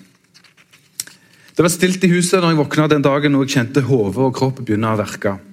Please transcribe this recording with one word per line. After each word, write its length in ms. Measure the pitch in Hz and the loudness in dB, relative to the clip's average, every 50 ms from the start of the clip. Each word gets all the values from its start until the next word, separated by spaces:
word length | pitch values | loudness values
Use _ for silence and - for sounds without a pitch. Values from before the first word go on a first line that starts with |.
| - _ _ _ _ _ _ _ _ _ _ _ _ _ _ - _ _ _ - - - - _ _ _ _ _ _ - | -20 _ _ _ _ _ _ _ _ _ _ _ _ _ _ -20 _ _ _ -14 -14 -14 -14 _ _ _ _ _ _ -10
Det 140 | - - 156 | -2 0 0
var 80 | 175 170 | 0 0
stilt 320 | - 185 185 185 185 - | 0 -2 -2 0 2 2
i 40 | 180 170 | 2 2
huset 260 | 180 175 175 - 190 | 2 0 2 2 2
når 140 | 175 165 165 | 2 2 2
jeg 60 | 156 | 2
våkna 240 | 143 135 - 156 156 | 0 0 0 0 2
den 160 | 151 151 147 139 | 2 2 2 2
dagen, 320 | 143 139 147 147 147 143 | 2 0 2 0 2 2
og 80 | 135 139 | 0 0
jeg 140 | 135 - | 0 0
kjente 260 | 135 117 113 - 143 131 | -2 -2 0 0 -2 0
hodet 380 | 113 139 123 104 98 90 120 135 | 2 2 0 0 0 0 -2 -2
og 140 | 135 127 | -2 0
kroppen 300 | - 131 135 131 - 117 | -2 -2 -4 -4 -4 -4
begynne 260 | 113 107 104 113 113 110 | -4 -2 -2 0 -2 -2
å 60 | 104 | -2
verke. 320 | 101 95 - - - 104 98 98 - - | -4 -6 -6 -6 -4 -4 -4 -6 -12 -20